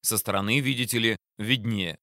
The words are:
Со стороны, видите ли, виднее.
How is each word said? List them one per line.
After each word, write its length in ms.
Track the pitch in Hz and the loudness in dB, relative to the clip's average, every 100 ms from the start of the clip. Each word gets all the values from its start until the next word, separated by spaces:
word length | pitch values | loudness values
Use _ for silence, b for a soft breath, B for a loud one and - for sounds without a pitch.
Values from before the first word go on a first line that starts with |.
Со 160 | - 107 | -2 -2
стороны, 400 | - 98 101 127 | 0 -2 2 0
видите 400 | 131 127 120 117 | 0 -2 0 2
ли, 180 | 113 107 _ - | 2 0 _ -8
виднее. 600 | 107 127 107 107 90 78 | 0 0 0 -2 -2 -6